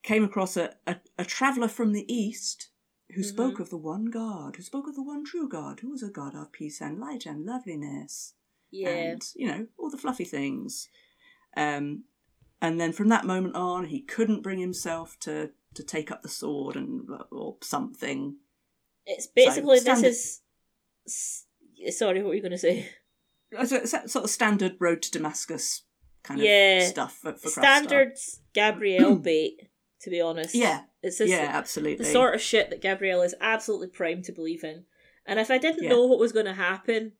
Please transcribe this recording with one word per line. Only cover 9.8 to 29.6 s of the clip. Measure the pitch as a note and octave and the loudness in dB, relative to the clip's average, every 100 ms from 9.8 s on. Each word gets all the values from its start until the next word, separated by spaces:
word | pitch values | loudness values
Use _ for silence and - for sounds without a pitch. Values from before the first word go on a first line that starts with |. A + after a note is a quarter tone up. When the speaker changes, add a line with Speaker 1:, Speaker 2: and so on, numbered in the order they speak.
| D#4+ | -10
Speaker 1:
the | C4 | -6
fluffy | B3 C4 | -6 -6
things. | F3 C#3+ C#3 C3+ - - - _ _ _ _ _ _ - | -8 -6 -6 -6 -8 -12 -14 _ _ _ _ _ _ -4
Um, | D3+ C#3+ C#3+ D3 - _ _ _ _ _ | -2 -2 -6 -8 -14 _ _ _ _ _
and | E3 E3 | -2 0
then | E3 | -2
from | E3 G#3 | 2 4
that | A3+ | 4
moment | F#3+ F#3 F#3 | 2 -2 -2
on, | F3 F3+ F3+ E3+ | -2 -4 -4 -4
he | C#3 | -8
couldn't | - - A3 G#3 | -8 -2 0 0
bring | F#3+ F#3+ | -2 -4
himself | F3+ F3+ E3+ E3 E3 - | -4 -6 -6 -6 -8 -12
to, | - D3+ D3+ _ _ | -8 -6 -8 _ _
to | - | -16
take | - D#3+ D3+ | -8 -8 -6
up | - | -12
the | C#3 | -12
sword | - D3+ C#3+ C#3 | -10 -6 -6 -6
and, | C#3 B2+ B2+ - - - | -6 -8 -8 -10 -16 -14
or | - - - | -12 -12 -12
something. | - C#3+ - - C#3+ C#3 C#3 C#3 _ _ _ _ _ _ - | -8 -6 -6 -8 -8 -6 -8 -10 _ _ _ _ _ _ -12
Speaker 2:
It's | - - | -10 0
Speaker 1:
So, | - | 6
Speaker 2:
basically, | B3+ D4+ C#4+ B3+ | 6 6 6 6
this | |
Speaker 1:
standard | B3 A#3+ B3 | 6 6 4
Speaker 2:
is, | A#3 - - _ _ _ _ _ _ - | 4 -6 -10 _ _ _ _ _ _ -12
s-, | - - - _ _ _ _ - - | -10 -8 -10 _ _ _ _ -8 -2
sorry, | G#3+ F#3 | 0 2
what | G3+ | 0
were | |
you | G3 | -2
gonna | F#3+ F3+ | -4 0
say? | E3 G3 - - _ _ _ _ _ - | 2 2 -4 -18 _ _ _ _ _ -4
Speaker 1:
Uh, | |
so, | B3+ C4 | 0 0
so, | A#3 - A3+ | 0 -4 -2
sort | B3+ | -2
of | G#3 | -2
standard | - A3 G#3 F#3 F#3 | 2 2 4 0 2
road | F3 E3 | 2 2
to | - | -2
Damascus | E3+ D#3 - - D#3+ - - _ _ _ _ | -4 -4 -6 -8 -6 -4 -6 _ _ _ _
kind | - C#4 | -8 2
of | G#3+ | 6
Speaker 2:
Yeah. | G3+ G3 F#3 F3+ | 8 8 8 4
Speaker 1:
stuff | E3+ - - | 0 -6 -6
for, | D#3 | -10
for | - D#3 | -6 -6
Craftstar. | |
Speaker 2:
Standard | - C#4 C#4 D4 C#4+ B3+ - - - _ | 4 6 6 6 4 4 0 -12 -14 _
Gabrielle | G#3 G#3+ G#3+ G#3 F#3 - F#3+ | 2 2 2 2 6 8 8
Speaker 1:
<clears throat> | |
Speaker 2:
bait, | E3+ D#3 D#3+ - | 4 2 2 -6